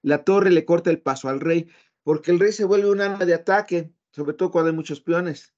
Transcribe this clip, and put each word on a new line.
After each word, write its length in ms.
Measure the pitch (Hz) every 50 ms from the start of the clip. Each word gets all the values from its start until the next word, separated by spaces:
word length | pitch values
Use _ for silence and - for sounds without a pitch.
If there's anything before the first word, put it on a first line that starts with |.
La 240 | - 139 147 143 -
torre 260 | - 196 202 190 190
le 140 | 180 160 160
corta 240 | - 170 170 165 175
el 120 | 165 160
paso 280 | _ 139 131 131 - 135
al 100 | 131 139
rey, 320 | 156 165 165 170 165 - _ _ _ _ _ _ _
porque 280 | 147 156 151 151 175
el 80 | 175 175
rey 100 | 196 214
se 140 | 214 - 208
vuelve 260 | 185 202 202 202 202
un 80 | 202 196
arma 260 | 202 196 196 190 185
de 80 | 175 170
ataque, 600 | 165 - - 190 208 202 - 175 170 160 160 _ _ _ _
sobre 240 | _ 147 147 143 147
todo 160 | - 185 175
cuando 180 | 180 170 160 165
hay 60 | 160
muchos 240 | 160 151 - 151 135
peones. 560 | _ 165 165 175 180 170 147 - - _ _